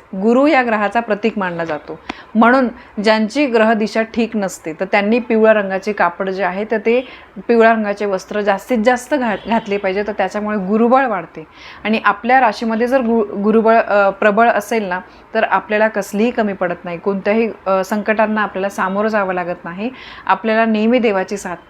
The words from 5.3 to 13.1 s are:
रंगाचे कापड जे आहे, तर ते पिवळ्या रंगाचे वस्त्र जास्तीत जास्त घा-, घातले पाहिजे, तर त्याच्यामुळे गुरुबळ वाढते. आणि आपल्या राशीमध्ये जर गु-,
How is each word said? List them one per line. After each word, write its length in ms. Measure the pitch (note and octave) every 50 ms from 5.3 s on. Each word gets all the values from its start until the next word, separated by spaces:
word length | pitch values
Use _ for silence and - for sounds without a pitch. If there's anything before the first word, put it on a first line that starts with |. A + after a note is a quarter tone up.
| A#3 A3 G#3+ A3 A3
रंगाचे 400 | G#3+ G3 F#3+ F#3+ F#3+ F#3+ G#3+ G#3
कापड 360 | G#3 F#3+ F3 F3 - G3 F#3+
जे 140 | F#3+ F#3 G3+
आहे, 220 | F3+ F3+ G3 A3 G#3+
तर 60 | A#3 G#3+
ते 300 | G#3 A3+ A#3 B3+ C4 - - - - - - G3 - -
पिवळ्या 260 | A#3 A3+ A3 A3+ A3+
रंगाचे 320 | A3 G#3+ G3+ G3+ G3+ G#3+
वस्त्र 360 | G3+ F#3+ F#3 - - G#3+ G#3
जास्तीत 360 | G#3 G#3 G3 F#3+ - - B3+ A3+ G#3
जास्त 280 | B3+ B3 A#3 - - D4+
घा-, 220 | C#4 B3 A3+ G3 F#3 - -
घातले 300 | A3+ A3 - G3+ G3+ G3+
पाहिजे, 260 | G3+ F#3+ F#3 G3+ G#3 A3
तर 40 |
त्याच्यामुळे 460 | G#3 G#3 F#3+ F#3 - G#3 G#3 G#3 G#3+ G#3+
गुरुबळ 480 | F#3 F#3 G#3+ G#3+ A#3 A#3 B3 C4 C#4
वाढते. 420 | B3 G#3 F3+ E3 - - D#3+ D#3 - - - - - - - -
आणि 180 | G#3 A3 A3+ -
आपल्या 340 | G#3 G3 - - A#3 B3+ C4+
राशीमध्ये 480 | B3+ A3 G#3 - A#3+ A3+ A3+ A3 A#3+ A#3+
जर 140 | C4 C4+
गु-, 420 | A#3+ A3+